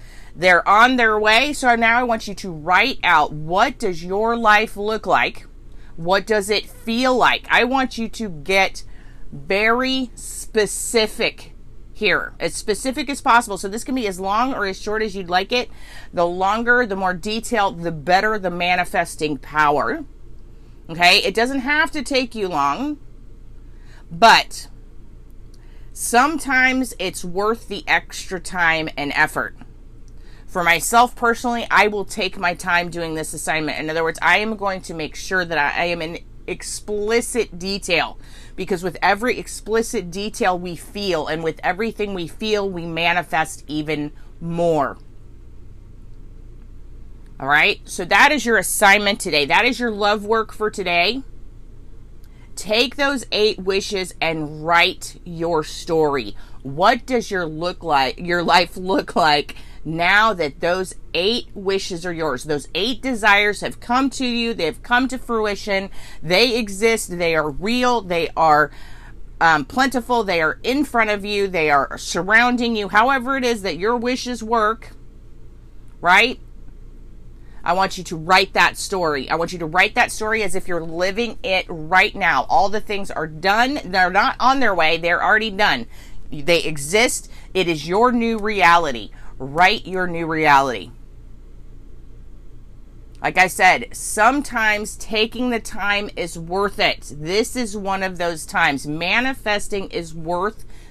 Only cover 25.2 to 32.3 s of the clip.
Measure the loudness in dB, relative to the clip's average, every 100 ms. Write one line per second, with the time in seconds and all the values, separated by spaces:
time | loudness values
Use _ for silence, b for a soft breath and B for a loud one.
25.2 | -18 -18 -18 b b b b -8 2 4
26.2 | 4 2 0 2 4 2 -2 -4 -6 -4
27.2 | -6 -2 0 -2 -4 -8 0 0 0 -12
28.2 | -8 -8 -6 0 2 2 -2 -4 -2 2
29.2 | 2 0 -6 -8 -18 -18 -18 -18 -16 b
30.2 | b b b 0 4 4 6 6 6 4
31.2 | 2 2 0 -2 2 4 4 2 -4 -4
32.2 | -4